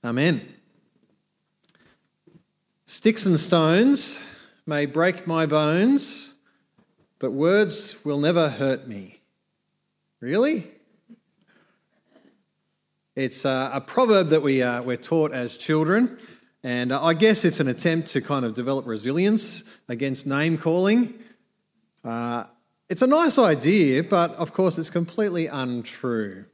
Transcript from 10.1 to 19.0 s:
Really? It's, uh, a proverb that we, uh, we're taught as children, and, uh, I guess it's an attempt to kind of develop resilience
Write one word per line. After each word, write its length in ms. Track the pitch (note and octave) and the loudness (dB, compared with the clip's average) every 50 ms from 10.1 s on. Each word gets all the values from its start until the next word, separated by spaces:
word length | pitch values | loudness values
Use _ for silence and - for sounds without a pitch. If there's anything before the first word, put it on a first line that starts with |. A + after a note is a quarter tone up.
| _ _ | _ _
Really? 520 | A#2+ B2 D3+ G#3 B3 D4 D#4+ A3 E3 - - _ _ _ _ _ _ _ - _ _ _ _ _ _ _ _ _ _ _ _ _ _ _ _ _ _ _ _ _ _ _ _ _ _ _ _ _ _ _ _ _ _ _ _ _ _ _ _ | -8 -2 0 0 2 0 0 -4 -6 -12 -20 _ _ _ _ _ _ _ -20 _ _ _ _ _ _ _ _ _ _ _ _ _ _ _ _ _ _ _ _ _ _ _ _ _ _ _ _ _ _ _ _ _ _ _ _ _ _ _ _
It's, 300 | C3+ C3+ B2 - - - | -6 -6 -6 -6 -4 -4
uh, 240 | C3+ C3 C3 C3 C3+ | -2 -2 -2 -2 -4
a 100 | C3+ C#3 | -6 -8
proverb 480 | C3+ - - A#3+ C4 A3+ G#3+ G3 F3+ D#3 | -10 -4 0 2 4 6 6 4 4 4
that 120 | D#3 D#3 | 2 2
we, 220 | C#3 C#3+ C3+ C3 B2 | 4 2 2 2 0
uh, 180 | B2 A#2+ B2 | 0 -2 -4
we're 160 | A#2+ B2+ B2 | -4 -6 -6
taught 340 | A#2 - - E3 E3 D#3 D3 | -6 -4 -2 0 0 0 0
as 260 | C3+ B2+ B2 A#2 - | -2 -6 -6 -6 -8
children, 600 | - - - D#3 D#3 D#3+ D3+ F#3 A3 B3+ A#3+ - - - - - _ _ _ _ _ - | -10 -4 0 0 2 2 2 2 2 2 0 -2 -10 -20 -20 -20 _ _ _ _ _ -8
and, 280 | B2+ B2 B2 B2 B2 | -6 -4 -4 -2 -2
uh, 120 | C3 C#3 C#3+ | -2 0 2
I 100 | E3 E3 | 2 2
guess 320 | D#3 G#3+ A3 G#3+ A3 - | 4 4 4 4 4 2
it's 140 | E3+ - - | 0 0 2
an 80 | - | -2
attempt 400 | C3 A#2+ - - E3+ D#3+ E3 D#3 - | -2 -2 0 0 0 0 0 -4 -2
to 120 | - C#3 | -4 -4
kind 220 | B2 - C#3+ C#3 B2 | -2 -2 -2 -2 -2
of 120 | A#2 G#2+ | -4 -4
develop 320 | A#2+ A#2+ B2+ C3+ C3+ C3+ | -4 -4 -4 -4 -4 -4
resilience 760 | B2 A2+ G#2+ | -6 -8 -6